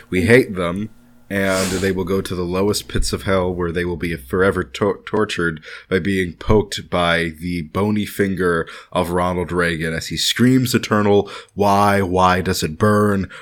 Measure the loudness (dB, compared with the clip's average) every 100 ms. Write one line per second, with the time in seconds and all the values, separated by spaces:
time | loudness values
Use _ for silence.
0 | -4 0 6 6 4 -2 -4 -4 -8 -12
1 | _ _ -6 -2 0 0 -2 -2 0 -2
2 | -2 -2 -2 -6 -4 0 0 -2 -2 -2
3 | 0 -2 -2 0 0 -2 -4 -2 -4 -4
4 | -6 -8 -4 0 2 0 -4 -2 -2 -2
5 | -4 -2 -2 -2 -4 -4 -12 -18 -4 -2
6 | 0 -2 -4 -4 2 2 2 -6 -4 0
7 | 2 0 -2 -6 -6 -6 -4 -2 0 0
8 | -2 -2 -2 0 0 0 -4 -12 -6 -4
9 | -2 0 0 -2 -2 -2 0 -2 -4 -6
10 | -6 -4 -2 2 4 4 2 0 2 2
11 | 4 4 2 -6 -10 0 2 4 4 2
12 | 2 4 4 4 0 -2 -4 0 2 4
13 | 2 0 -4 -10